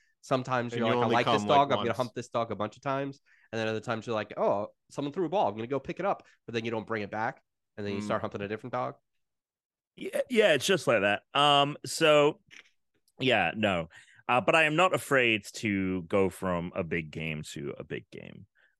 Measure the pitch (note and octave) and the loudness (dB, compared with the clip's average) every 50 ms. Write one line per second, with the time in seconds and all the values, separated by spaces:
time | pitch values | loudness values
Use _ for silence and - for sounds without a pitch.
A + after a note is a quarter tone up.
0 | _ _ _ _ - - C#3 C3 B2+ C3 B2+ B2 A#2+ A#2+ A#2 A#2 A#2 A2+ A#2 B2 | _ _ _ _ -4 -2 -2 -2 0 -2 -2 -2 -2 -2 -4 -2 0 0 2 2
1 | A#2+ A#2 A#2+ A#2+ B2+ B2+ A#2 G#2+ G#2 G#2 D3 C#3 C#3 C#3 C3 G#2 G#2+ A#2 A2 - | 2 2 2 2 4 4 2 2 2 4 4 4 4 4 0 0 0 -2 -2 -2
2 | B2+ A#2+ - B2+ A#2 - - A#2+ A#2 G#2+ G#2+ F#2+ G#2 G#2+ - - - C#3 C3+ C3+ | -4 -4 -6 -10 -10 -6 -4 -4 -4 -4 -4 -4 -6 -6 -6 -8 -6 -4 -4 -2
3 | C#3 C#3 C3 - _ _ _ _ _ _ - A2+ A2 A2 A2 A2 - B2+ A2+ A2 | -4 -6 -10 -14 _ _ _ _ _ _ -6 -4 -2 -2 -2 -4 -4 -4 -6 -6
4 | G#2 A#2+ A2+ G#2+ G#2 - - - G#3+ G#3+ A2+ G2+ G#2 - _ _ _ _ - - | -4 -4 -4 -4 -4 -6 -4 -2 0 0 0 0 -2 -6 _ _ _ _ -8 -6
5 | C#3+ D3 C#3 F#3+ F3+ D#3 E3+ G#3 F3 G#2 G#2 A2 A2+ A#2+ C#3 C3+ - - E3+ - | -6 -6 -4 -4 -4 -2 0 0 0 0 -2 -4 -6 -4 -6 -6 -6 -8 -8 -4
6 | F3 G3+ - - - _ _ _ _ - A#2 A#2 A2+ A#2 A2+ A2 G2+ F2+ A2+ G#2+ | -4 -4 -4 -4 -8 _ _ _ _ -8 -6 -6 -4 -4 -4 -4 -4 -4 -4 -6
7 | G2+ F#2+ G#2 G#2+ A2 B2+ C#3+ - _ _ _ _ _ _ _ G#2+ G#2 G2+ G2+ G#2 | -4 -6 -4 -4 -4 -4 -4 -8 _ _ _ _ _ _ _ -10 -6 -6 -4 -4
8 | G#2 G#2 A2 G#2 A2 G#2 - G#2 G2+ G2 G#2+ G#2+ - B2 A#2 B2 B2+ C3 C3 - | -4 -4 -4 -4 -4 -6 -6 -8 -8 -8 -8 -8 -8 -8 -6 -6 -6 -6 -10 -12
9 | _ _ _ _ _ _ _ _ _ _ _ _ _ _ _ _ _ _ _ - | _ _ _ _ _ _ _ _ _ _ _ _ _ _ _ _ _ _ _ -14
10 | - - - - - - B3+ G#3+ G#3+ F#3+ D#3 C3+ - - G3 D#3 - C#3+ A#2+ G#2 | -10 -6 -4 -4 -4 0 2 4 6 6 4 4 2 2 0 2 2 2 2 4
11 | F#2+ G2+ G2+ - - _ - C#3+ C#3+ D3 C#3+ C#3+ C#3+ C#3+ D3 - - C#3 - - | 4 2 2 0 -4 _ 2 4 4 6 6 6 4 2 0 -6 -10 -10 -2 2
12 | D#3+ D#3 D3+ D3 C#3+ D3+ - - _ _ - - - _ _ _ _ _ _ _ | 4 6 6 6 6 4 2 -2 _ _ -20 -20 -20 _ _ _ _ _ _ _
13 | _ _ _ - C3+ B2+ A#2 G#2 F2+ - - A2 G#2+ G2+ F#2 E2+ D#2+ E2 - - | _ _ _ -2 0 2 4 4 2 2 0 0 0 0 0 0 -2 -6 -12 -20
14 | - _ _ _ _ - B2 B2 F#2+ - - D#3+ D#3+ D3+ D3+ D#3+ F#3 F#3 E3 C#3 | -20 _ _ _ _ 0 0 2 4 4 4 4 4 4 4 2 2 2 2 -2
15 | - - C#3+ C3 B2 A#2 A2 G#2 - - - - - G#2+ G2+ G2 F#2+ F#2 F#2 F#2 | -2 2 2 4 4 4 2 0 -2 -8 -10 -4 -2 -2 0 0 0 -2 -2 -4
16 | E2+ E2 - G2+ G2 F#2 - - F#2+ F#2 F2+ F2 E2+ F2 - F#2+ F2 D#2+ F2 E2+ | -4 0 2 2 2 0 -2 -4 -4 -2 -2 -2 -4 -4 -4 -6 -4 -2 -4 -4
17 | D#2+ D2+ - E2 D#2+ D#2+ D#2 D2+ D#2 - - D2+ C#2+ C2+ - - - - D2 C2+ | -4 -6 -8 -8 -6 -6 -6 -8 -8 -10 -10 -8 -8 -8 -8 -10 -10 -10 -10 -10
18 | - _ - G1+ G1+ G1+ G1+ G1+ G2 - _ _ _ _ _ | -10 _ -18 -18 -16 -18 -18 -20 -20 -20 _ _ _ _ _